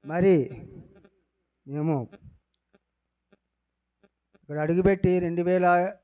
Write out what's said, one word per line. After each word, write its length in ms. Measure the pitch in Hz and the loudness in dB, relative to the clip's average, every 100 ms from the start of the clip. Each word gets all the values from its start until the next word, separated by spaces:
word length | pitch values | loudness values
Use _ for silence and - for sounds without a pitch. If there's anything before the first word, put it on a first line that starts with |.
| 143 | -6
మరి 440 | 165 190 175 127 - - - - _ _ _ _ _ _ _ 135 | 0 4 2 0 -10 -18 -20 -20 _ _ _ _ _ _ _ -12
మేము 400 | 143 156 143 113 - - _ _ _ _ _ _ _ _ _ _ 202 _ _ _ _ _ _ _ _ _ | -6 -4 -4 -6 -16 -20 _ _ _ _ _ _ _ _ _ _ _ _ _ _ _ _ _ _ _ _
ఇక్కడ 240 | _ - 147 | _ -12 -6
అడుగుపెట్టి 600 | 156 170 190 190 185 180 | 0 2 2 2 2 0
రెండు 240 | 175 170 | -2 -2
వేల 500 | 175 185 180 175 185 208 | 0 2 4 2 0 -8